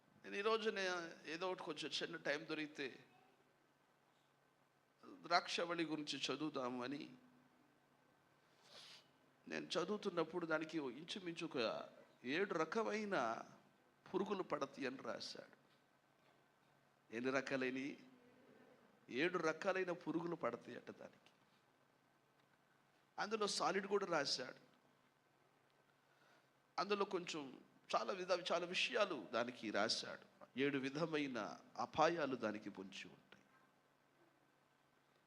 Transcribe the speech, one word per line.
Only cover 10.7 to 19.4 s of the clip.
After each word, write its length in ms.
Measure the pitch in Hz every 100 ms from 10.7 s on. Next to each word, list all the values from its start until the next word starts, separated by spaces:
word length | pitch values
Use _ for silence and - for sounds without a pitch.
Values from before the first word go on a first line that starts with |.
| 160
ఇంచుమించు 680 | 135 120 170 214 175 165 160
ఒక 420 | 135 107 73 - - - -
ఏడు 300 | 123 160 202
రకమైన 880 | 170 160 226 208 214 208 170 113 113 - - - _ - _ -
పురుగులు 280 | 185 202 165
పడతాయి 440 | 165 147 139 - 131
అని 120 | 131
రాశాడు. 540 | 117 - - - - - - - _ _ _ _ - - _ _ _ _ _ _ - 113
ఎన్ని 140 | 127
రకాలైన? 640 | 135 131 135 127 131 139 - - - - - - - - - - - -
ఏడు 280 | 117 175
రకాలైన 540 | 180